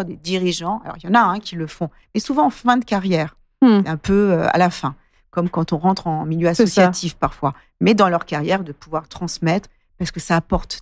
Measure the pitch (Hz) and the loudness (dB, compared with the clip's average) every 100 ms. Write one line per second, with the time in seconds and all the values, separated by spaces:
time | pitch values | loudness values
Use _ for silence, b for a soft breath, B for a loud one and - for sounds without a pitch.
0 | 180 185 156 185 180 165 170 208 - - | -4 -8 -4 -2 0 -2 -4 -6 -8 -12
1 | 175 220 202 196 - 170 160 - 160 _ | 0 2 2 0 -6 -10 -8 -6 -8 _
2 | _ 214 - 277 294 - 240 247 233 202 | _ -6 -2 0 0 0 0 0 2 -2
3 | 190 170 156 _ _ - 254 208 190 160 | 0 -2 -2 _ _ 2 6 6 2 -2
4 | - 196 202 170 165 170 180 - 143 143 | 0 2 4 2 2 2 2 0 -8 -10
5 | _ _ _ - 175 - 160 156 185 190 | _ _ _ -4 -2 -2 -2 0 0 0
6 | 175 156 156 165 170 170 214 - 180 180 | -2 -4 -2 0 0 2 0 4 4 2
7 | 170 - 143 - 143 - b - 180 214 | -6 -4 -6 -2 -6 -6 b -2 2 4
8 | 190 170 - 151 151 190 165 143 - 156 | 4 2 -2 -4 0 -2 -4 -14 -8 -8
9 | 160 - 170 - 165 185 - _ _ - | -8 -10 -8 -4 0 0 -4 _ _ -10
10 | 175 - - 165 - 180 - - | -8 -6 0 0 0 -2 -4 -14